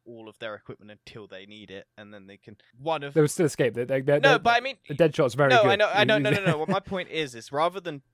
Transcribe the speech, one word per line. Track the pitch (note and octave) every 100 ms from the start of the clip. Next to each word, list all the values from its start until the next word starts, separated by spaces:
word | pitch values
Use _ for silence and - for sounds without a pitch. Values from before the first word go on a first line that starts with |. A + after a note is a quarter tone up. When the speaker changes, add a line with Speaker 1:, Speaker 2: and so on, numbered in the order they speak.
| -
Speaker 1:
all | A#2 A2
of | G#2
their | A2+
equipment | G#2 - A2+ G#2+
until | G#2 - A#2+ G2
they | F#2+ G2+
need | G#2+ G2
it, | F#2+ - -
and | G#2
then | G#2 F#2+
they | G2+
can, | - G#2+ _ _
one | C#3+ D#3
of | C#3+
Speaker 2:
They | D#3
would | D3+
still | - D#3+
escape. | - B2+
They, | A2+ B2
they, | C3+
they, | C#3 C#3+
Speaker 1:
No, | C#4
Speaker 2:
they, | A#3+
Speaker 1:
but | A#3 A#3
I |
mean, | C4 C4+ -
Speaker 2:
the |
Deadshot's | C#3+ E3 - C3+
very | A#2 C#3
Speaker 1:
no, | A#3
Speaker 2:
good. | G3+
Speaker 1:
I | G3+
know, | G#3
I | F#3
know, | G#3 G#3+
no, | C#3+
no, | G3+
Speaker 2:
<laughs> | F#3+
Speaker 1:
no. | D#3
What | D#3
my | F#3+
point | - F#3+ F3
is, | D#3+ D3
is | A#2+ A2
rather | C#3 E3 F#3
than | F3 C#3+ -